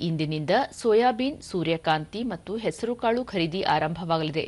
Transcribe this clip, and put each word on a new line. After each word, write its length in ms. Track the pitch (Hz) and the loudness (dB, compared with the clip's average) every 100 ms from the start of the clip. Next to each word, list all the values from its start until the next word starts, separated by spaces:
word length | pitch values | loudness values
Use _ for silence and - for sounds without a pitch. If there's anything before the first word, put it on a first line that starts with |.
| 170 | -2
ಇಂದಿನಿಂದ 460 | 160 151 156 147 220 277 | 0 0 -2 2 2 0
ಸೋಯಾಬೀನ್, 680 | - 233 214 247 233 262 - | -2 4 6 6 2 -2 -4
ಸೂರ್ಯಕಾಂತಿ 760 | - 185 160 165 165 156 156 208 | -6 -2 0 0 2 0 -2 -6
ಮತ್ತು 280 | 247 170 - | -6 -6 -8
ಹೆಸರುಕಾಳು 640 | 220 220 - 233 240 233 240 | -4 -4 -4 -4 -2 0 0
ಖರೀದಿ 360 | 254 196 165 190 | -2 -2 0 0
ಆರಂಭವಾಗಲಿದೆ 800 | - 151 156 165 170 165 156 156 | 2 2 0 -2 -2 0 0 -2